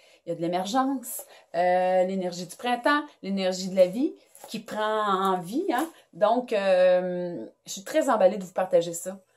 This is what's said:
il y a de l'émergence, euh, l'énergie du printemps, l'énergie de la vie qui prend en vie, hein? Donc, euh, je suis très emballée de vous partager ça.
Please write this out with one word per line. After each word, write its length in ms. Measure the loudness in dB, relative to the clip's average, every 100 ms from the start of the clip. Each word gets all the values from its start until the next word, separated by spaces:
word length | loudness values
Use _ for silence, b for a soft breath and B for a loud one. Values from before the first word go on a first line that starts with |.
| b b -10
il 20 |
y 40 |
a 20 |
de 60 | -6
l'émergence, 800 | -4 -4 -2 -2 0 -2 -8 -14 -16 B _
euh, 500 | 0 2 2 4 2
l'énergie 420 | 2 0 -4 -6 -12
du 100 | -8
printemps, 480 | -4 -2 2 0 -2 B
l'énergie 480 | -6 -2 -2 -2 -2
de 60 | 4
la 100 | 4
vie 280 | 2 -4 B B _ -12
qui 100 | -12
prend 460 | -8 -4 -2 0 0
en 320 | 0 0 -2
vie, 260 | -2 -4 -2
hein? 160 | -2 -4 B B
Donc, 400 | 0 2 2 0
euh, 920 | 0 2 4 6 4 2 -4 -6 -8 -12 -16
je 80 | -16
suis 120 | -14
très 260 | -4 0 2
emballée 260 | 4 4 2
de 80 |
vous 80 | -4
partager 400 | -6 0 2 2
ça. 260 | -4 -10 -12 _